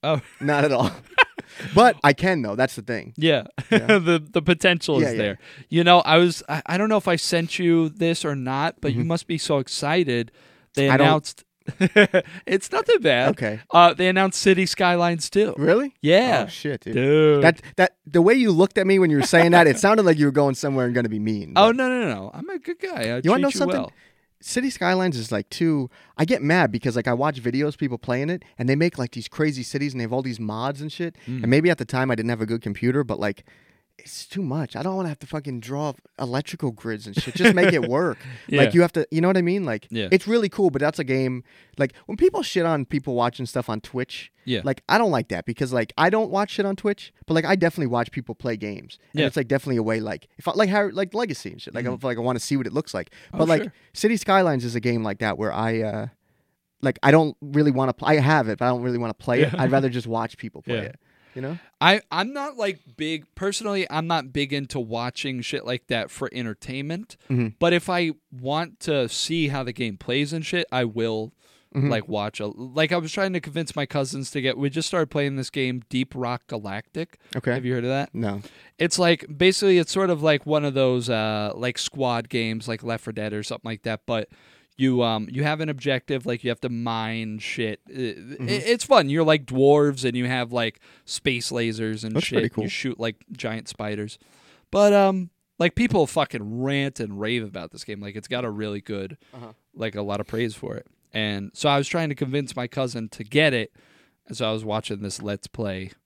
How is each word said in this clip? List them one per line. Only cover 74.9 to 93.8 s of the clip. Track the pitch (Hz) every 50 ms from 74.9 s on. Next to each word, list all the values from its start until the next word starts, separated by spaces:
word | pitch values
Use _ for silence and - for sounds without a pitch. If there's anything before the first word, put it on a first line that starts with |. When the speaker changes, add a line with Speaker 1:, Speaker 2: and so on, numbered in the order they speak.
| - 180 160 147
Speaker 1:
playing | - 151 143 143 139
this | 135 127 -
game, | - 143 135 127 123 127 117 _
Deep | - 127 127 123 -
Rock | 131 127 120 123 120 _
Galactic. | _ - 113 104 104 98 104 - _ _ 156 165 - _ _ _ _ -
Speaker 2:
Okay. | - - - 120
Speaker 1:
Have | 123 123
you | 123 127
heard | 123 117
of | 123
that? | 131 139 143 - _
Speaker 2:
No. | 101 117 104 98 101 104 - _ - - - _ _
Speaker 1:
It's | 160 170 -
like, | - 180 170 170 - - - 151
basically, | 139 175 185 190 - 208 196 185 180
it's | 165 -
sort | - 190 190 185
of | 175 151 147
like | 156 151 143 -
one | 147 151 151 147
of | 143 135
those, | 135 135 131 127 127 117 120
uh, | 123 110 110 110 107 107 104 104 -
like, | - 117 127 123 -
squad | - - _ 139 131 127 120 117 113 120
games, | - 123 113 113 110 113 110 117
like | 113 107 -
Left | 117 113 113 -
four | - 113
Dead | 110 107 107 104
or | 107 104
something | - 123 - _ 113
like | 113 104 _
that, | 117 110 104 _
but | - 120 110 104 - _ _ _ _ _ _ _ _ _
you, | - 131 131 127 123 120
um, | 117 113 110 110 87
you | - 127 147
have | 147 151 151
an | 160 156
objective, | 147 131 120 139 135 127 _ - 143 131 123
like, | - 123 117 -
you | 123
have | 117 -
to | - 127
mine | 120 117 117 117 113 113 110 110 113 113 113 110 107 107
shit. | 104 - - - 117 110 107 - _ _
I, | 131
Speaker 2:
Mm-hmm. | 135 127 117 - - 87 120 143 - 131 117
Speaker 1:
i-, | 202
it's | 208 165 214 240 233 -
fun. | - 277 233 160 139
You're, | 139 160 165
like, | 156 156 156 135
dwarves, | - 127 131 135 139 143 147 147 147 139 131 131
and | 127 117
you | 123 123
have, | 123 127 127 123 117 120
like, | 123 117 113 - _ _ _ _ _ _
space | - - - _ 147 131 120 117 -
lasers | - 123 117 113 110 110 113 110 110 107 110
and | 110 110
Speaker 2:
Looks | - - -
Speaker 1:
shit. | -
Speaker 2:
pretty | 110 113 110 -
cool. | - 107
Speaker 1:
You | 98
shoot, | - - - 131 123 -
like, | 113 113 107 _ _ _ 220
giant | - - 117 110 113 - -
spiders. | - _